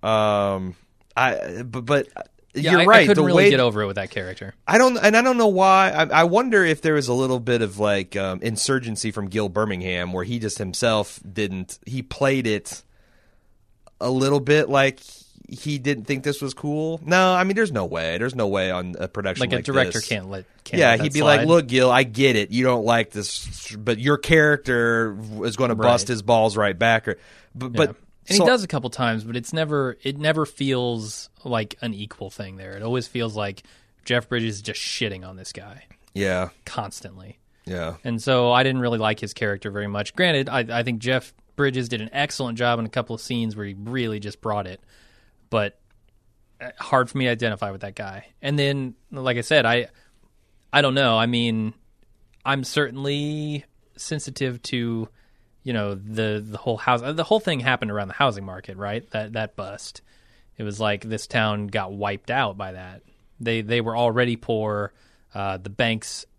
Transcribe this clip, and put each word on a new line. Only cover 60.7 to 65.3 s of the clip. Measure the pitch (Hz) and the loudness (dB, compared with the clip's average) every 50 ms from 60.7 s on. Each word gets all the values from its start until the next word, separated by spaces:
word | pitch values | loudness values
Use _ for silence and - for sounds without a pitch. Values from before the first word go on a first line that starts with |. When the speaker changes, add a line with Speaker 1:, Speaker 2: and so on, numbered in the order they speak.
| 101 104 | -6 -2
Speaker 2:
like | 110 107 104 98 - | -2 -2 -2 -2 -4
this | 113 110 110 - - | -8 -8 -8 -8 -4
town | - 123 110 107 104 104 104 101 | -2 0 0 0 -2 -4 -6 -4
got | 98 110 98 92 101 | -4 -6 -6 -6 -8
wiped | 101 104 101 101 98 _ - 120 | -6 -4 -4 -4 -6 _ -4 -2
out | 135 131 107 95 98 | -2 -2 -2 -4 -8
by | 101 95 92 | -12 -12 -12
that. | 92 92 92 92 - _ _ _ _ _ _ _ _ | -14 -16 -16 -18 -20 _ _ _ _ _ _ _ _
They, | 120 117 113 113 | -4 -4 -2 -2
they | 107 104 117 120 | -2 -2 -2 -2
were | 113 113 113 | 0 -2 0
already | 117 120 120 110 120 123 120 120 | 2 2 2 2 2 0 0 0
poor. | 113 - - 117 110 107 107 104 104 104 101 _ _ _ _ _ _ _ _ | -4 -4 -4 -2 -2 -2 -2 -2 -4 -6 -8 _ _ _ _ _ _ _ _